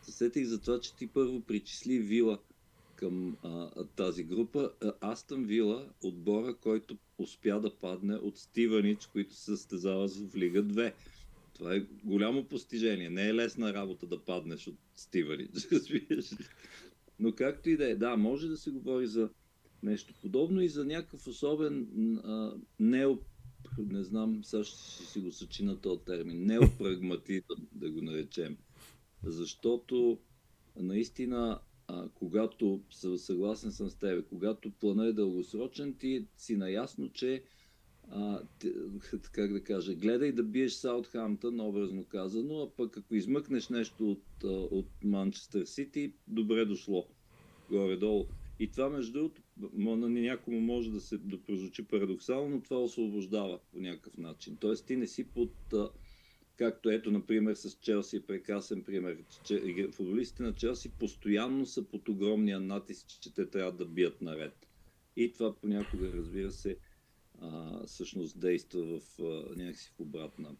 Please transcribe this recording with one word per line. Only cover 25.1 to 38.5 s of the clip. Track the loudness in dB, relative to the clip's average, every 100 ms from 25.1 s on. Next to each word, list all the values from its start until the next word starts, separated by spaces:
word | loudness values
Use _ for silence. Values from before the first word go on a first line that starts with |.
| -6
го | -6
съчина | -8 -12 -2 -2 0
този | 0 -2
термин, | -2 -4 -4 0 2
неопрагматизъм, | 10 8 8 -2 0 0 -2 -2 -4 -2 -8
<laughs> | -8
да | -8 -6
го | -4
наречем. | -4 -4 -4 -4 -4 -6 -14 -20 -20 -20 _ -10
Защото | -6 -4 -6 0 0 0 2 4 4 4 -6 -20 _ _ _ -4
наистина, | 0 0 0 -2 -2 0 0 -2 -8 -20 -10
а, | -8 -8 -8
когато, | 2 2 2 2 2 2 -4
съ-, | -6 -2 -2
съгласен | 0 0 0 0 -6
съм | -4 -6
с | -2
теб, | 0 0 -2
когато | -2 -2 -2 -8
планът | 0 2 4 4
е |
дългосрочен, | 4 2 0 -4 -4 -4 -4 -6
ти | -4 -2 -2 -4 -14
си | -2 0
наясно, | 2 0 -2 -6 -6
че, | -2 0 0 -6 -20 -20 _ -20 -20 -10
а, | -4 -2 -4 -6